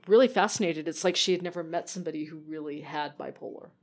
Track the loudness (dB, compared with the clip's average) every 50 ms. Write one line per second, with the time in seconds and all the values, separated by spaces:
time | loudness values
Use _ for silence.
0 | 2 6 8 8 8 6 6 4 2 2 2 2 0 0 0 -2 -4 -4 -2 0
1 | 2 2 2 2 2 2 2 2 0 -4 -6 -8 -6 -4 -4 -6 -4 -6 -8 -8
2 | -6 -6 -6 -6 -6 -8 -10 -12 -12 -10 -10 -8 -8 -8 -8 -8 -10 -8 -6 -6
3 | -6 -6 -6 -8 -10 -10 -10 -10 -12 -12 -12 -14 -16 -18 _ _